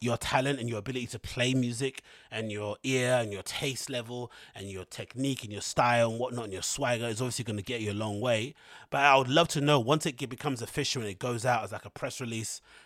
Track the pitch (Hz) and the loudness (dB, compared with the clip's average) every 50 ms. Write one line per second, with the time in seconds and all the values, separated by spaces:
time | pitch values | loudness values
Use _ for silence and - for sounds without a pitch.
0 | 117 120 117 - - - - 131 131 139 143 127 120 117 117 104 101 131 127 127 | 0 0 0 0 0 0 2 2 2 2 0 -2 -2 -2 -4 -4 -4 -4 -4 -4
1 | 120 117 - 110 - - - 123 123 127 131 131 123 120 120 113 139 135 - - | -4 -6 -8 -10 -10 -8 -2 0 2 4 4 4 2 0 0 -2 -4 -4 -4 -8
2 | - - - - - - 110 110 113 110 104 104 104 104 104 - - 131 131 131 | -14 -18 -20 -20 -16 -10 -8 -6 -6 -4 -4 -4 -4 -6 -6 -4 -2 0 2 2
3 | 123 123 127 123 117 104 101 95 90 - - - 151 139 127 - - - 131 123 | 4 4 4 2 2 0 -4 -6 -8 -8 -6 -4 -4 -4 -4 -4 -6 -6 -6 -6
4 | 113 113 123 123 120 117 - - - - - 104 98 98 95 92 92 - - - | -6 -6 -8 -8 -8 -10 -12 -16 -20 -18 -14 -12 -12 -10 -8 -10 -10 -10 -12 -12
5 | 104 - - 123 135 139 131 - - 104 104 98 - - - - 127 123 120 117 | -12 -10 -6 -2 -2 -2 -2 -2 -6 -8 -8 -8 -8 -2 2 4 4 6 6 6
6 | 117 117 113 113 123 127 120 120 117 104 92 92 - - - - 143 123 123 110 | 4 4 2 -2 -4 -4 -4 -6 -6 -6 -6 -6 -4 -4 -2 0 0 0 2 0
7 | 120 117 107 107 131 123 113 - 113 - 104 104 98 - 123 117 110 104 101 104 | 0 -2 -2 -2 -2 -2 -2 -4 -4 -4 -4 -4 -4 -4 -4 -4 -2 -2 -2 -2
8 | 110 107 104 101 120 127 117 107 113 143 - - - - - - - - - 139 | -2 -2 -2 0 2 2 2 2 2 -2 -8 -12 -20 -20 -20 -20 -8 -4 0 4
9 | 139 143 139 135 131 123 135 165 170 165 - 151 139 147 147 139 110 120 151 156 | 8 8 8 8 6 6 6 6 6 4 2 2 4 6 6 6 6 4 4 2
10 | - 165 127 - 139 113 123 - - 147 131 113 117 - - 156 139 - - 127 | 2 0 -4 -4 -6 -8 -6 -6 -4 -4 -4 -4 -6 -6 -4 -4 -2 -2 -2 -2
11 | 110 101 98 - - 123 120 117 107 127 120 113 107 95 107 95 - 101 - - | -4 -4 -4 -4 -2 -2 -2 0 2 2 2 2 0 -4 -8 -10 -12 -12 -10 -8
12 | - 127 - - 131 117 113 113 110 - - - - - - - - | -8 -6 -6 -6 -6 -4 -4 -4 -4 -6 -8 -10 -12 -18 -20 -20 -20